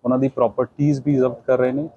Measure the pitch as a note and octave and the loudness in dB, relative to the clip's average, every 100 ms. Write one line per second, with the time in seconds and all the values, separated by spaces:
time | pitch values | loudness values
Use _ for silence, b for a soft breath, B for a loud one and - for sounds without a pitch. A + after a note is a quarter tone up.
0 | A#2+ B2+ C3+ - A#2 - B2 - D3 C#3 | 0 0 0 0 -2 0 -6 0 0 0
1 | C3+ C#3 B2+ A#2+ - B2+ B2+ C3+ D#3+ | 0 0 0 -2 -2 0 0 -2 -6